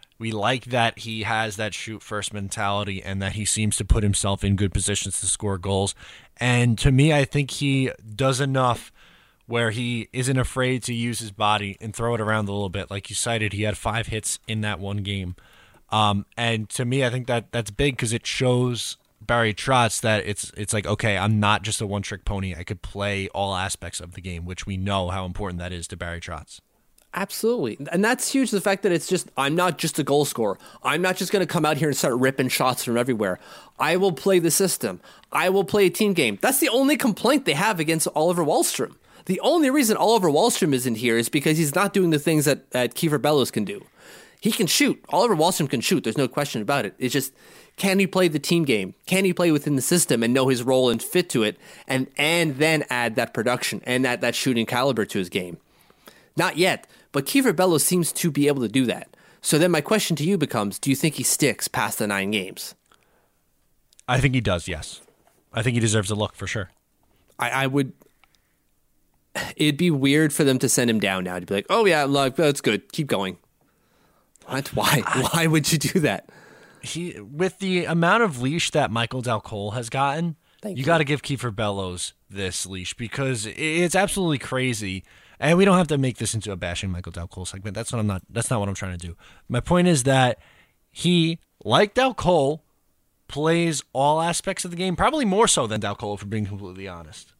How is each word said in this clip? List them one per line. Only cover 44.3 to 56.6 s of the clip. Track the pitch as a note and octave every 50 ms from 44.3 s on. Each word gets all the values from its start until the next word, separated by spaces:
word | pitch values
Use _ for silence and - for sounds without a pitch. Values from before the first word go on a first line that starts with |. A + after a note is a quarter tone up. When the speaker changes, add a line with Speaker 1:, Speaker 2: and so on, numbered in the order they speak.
| _ _
Speaker 2:
He | - G#3+
can | A3 - G3+
shoot. | D3+ - - C#4+ B3+ D3+ - - -
Oliver | - E3+ A3+ A#3+ G3
Wahlstrom | D3+ D#3 F3+ F3+ - D3+ C#3
can | - A#2+ -
shoot. | - F#3+ C3+ -
There's | A2+ A2+
no | D3 C3+ B2+
question | - D3 C#3+ C#3+ - A2+ G#3
about | - C#3+ C3+ G#2+
it. | G2 - -
It's | B2+ A#2+ B2
just, | C#3 - - - _ - - - - - _ _
can | - - G3 F#3+ G3
he | G3
play | - - F#3 F#3 F3
the | D3+ D3+
team | - - F3 E3+ D#3+
game? | - A2+ G#2 F#2+ F#2 - _ _
Can | - F3+ F#3+ G3
he | F#3 F3
play | - F3 E3+ D3+
within | C#3+ - D3+ D3
the | C3 -
system | - F3 F3 - - C3 A#2 A2+
and | A#2 B2
know | C3+ C3 C3+
his | C3 A#2 A#2
role | B2+ C3 C3 B2+ B2
and | A#2 A2+ -
fit | - - F3+ F3 -
to | - A#2+ A2
it | G#2+ - - - - - - -
and, | - C3 C3 C3 - -
and | - D3 D#3 E3+ F3 E3+ D#3 C3+
then | B2+ D3+ D#3+ D#3+ D3 C3+ -
add | B2 B2 A#2+ A#2 A2
that | B2 A#2 - -
production | A2+ G#2+ B2 B2 B2+ - - - - -
and | B2 B2 B2+ C3
that, | B2 B2 - B2+
that | A#2+ A2+
shooting | - - C#3 B2 A#2 A2
caliber | - B2+ B2 C3 C#3 B2+ A2 G2+
to | - - G#2
his | F#2 F2
game? | - G2 F#2 F2 E2+ - _ _ _ _ _ _ _ _ _ - - - _ _ _
Not | D#3 E3+ F#3 -
yet, | D#3